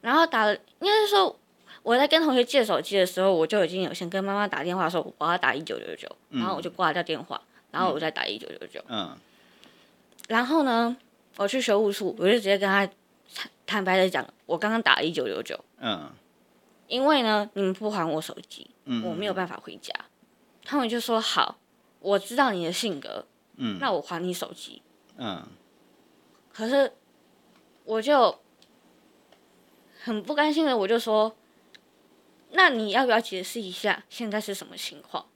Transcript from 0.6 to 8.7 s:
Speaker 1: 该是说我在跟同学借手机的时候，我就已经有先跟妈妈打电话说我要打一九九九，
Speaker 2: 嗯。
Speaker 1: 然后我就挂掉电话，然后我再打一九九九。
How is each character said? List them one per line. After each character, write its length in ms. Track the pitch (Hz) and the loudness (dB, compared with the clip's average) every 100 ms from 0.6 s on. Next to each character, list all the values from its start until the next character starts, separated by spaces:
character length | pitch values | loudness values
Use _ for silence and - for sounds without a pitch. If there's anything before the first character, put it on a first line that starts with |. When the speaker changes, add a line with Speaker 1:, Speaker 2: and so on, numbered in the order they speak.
| _ _ | _ _
Speaker 1:
该 200 | 392 427 | 2 2
是 80 | 415 | 4
说 300 | 403 381 - _ _ _ - | 4 2 -2 _ _ _ -10
我 140 | - 240 | 0 2
在 100 | 285 | 4
跟 140 | 320 | 4
同 120 | 311 | 4
学 100 | 254 | 2
借 200 | 240 285 | 4 2
手 160 | 220 160 | 2 0
机 160 | 156 196 | 0 0
的 100 | 180 | 2
时 140 | 180 | 2
候， 120 | 190 | 2
我 120 | 180 160 | 4 2
就 180 | 208 | 2
已 40 | 170 | 0
经 140 | 185 | 0
有 120 | 180 | -4
先 140 | - 175 | -4 -6
跟 120 | 190 | -4
妈 120 | 196 | -2
妈 120 | 202 208 | -2 -2
打 160 | - | -4
电 140 | 156 180 | -4 -2
话 120 | 165 | 0
说 260 | 175 175 - | -2 -6 -4
我 80 | 156 | -2
要 120 | 175 | 2
打 160 | 143 | 0
一 80 | 127 | 0
九 160 | 160 58 | -6 -10
九 80 | - 80 | -10 -12
九， 120 | - - _ | -14 -18 _
Speaker 2:
嗯。 100 | 135 | -6
Speaker 1:
然 80 | 147 | -4
后 80 | 165 | -4
我 60 | |
就 60 | 175 | -8
挂 220 | - 175 | -2 0
掉 100 | 156 | 0
电 200 | 170 156 | -2 -6
话， 180 | 156 - _ _ _ | -6 -12 _ _ _
然 120 | - | -2
后 100 | 185 | 0
我 80 | 147 | 0
再 100 | 160 | -4
打 160 | 147 - | -2 -4
一 100 | 107 | -4
九 120 | - | -10
九 180 | - | -14
九。 160 | - | -14